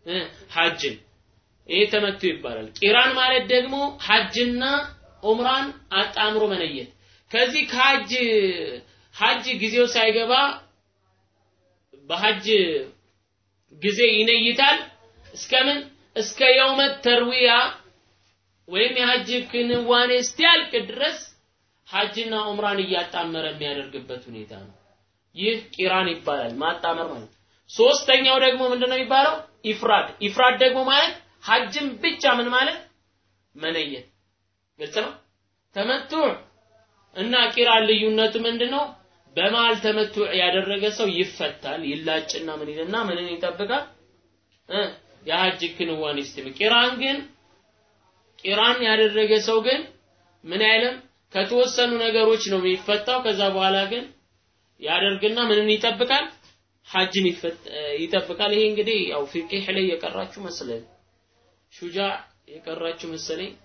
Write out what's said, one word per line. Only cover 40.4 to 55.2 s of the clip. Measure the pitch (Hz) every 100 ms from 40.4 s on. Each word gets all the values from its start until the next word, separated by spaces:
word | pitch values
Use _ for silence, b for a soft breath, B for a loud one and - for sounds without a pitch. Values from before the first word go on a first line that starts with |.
| 180 185 190 202 208
ሰው | 208 208
ይፈታል፣ | 175 180 - 151 - 139 131
ይላጭና | 143 147 160 160 160 160 160
ምን | 151 147
ይልና | 151 165 220
ምንን | 208 175 175
ይጠብቃል? | 170 175 170 202 240 190 _ _ _ _ _ _ _ _
እ፣ | 196 190 - _ _ 156
የሐጅ | 165 185 - 165
ክንዋኔ | - 170 156 151 143
ሲስተም። | 139 - 131
ቂራን | - 214 240 247 247
ግን፣ | 269 285 - _ _ _ _ _ _ _ _ _ _ _
ቂራን | 190 202 233 247
ያደረገ | 233 220 214 214 214 214
ሰው | 220 220
ግን | 220 285 320 - _ _ _ _
ምን | 165 190
አይልም? | 214 220 247 254 - _ _
ከተወሰኑ | 190 196 240 247 - 240 233
ነገሮች | 226 220 220 220 196
ነው | 190
የሚፈታው። | 185 185 - 214 247 254
ከዛ | 233 196 196
በኋላ | 190 190 196 196
ግን | 233 269 _ _ _ _ _ _ _
ያደርግና | 147 175 202 196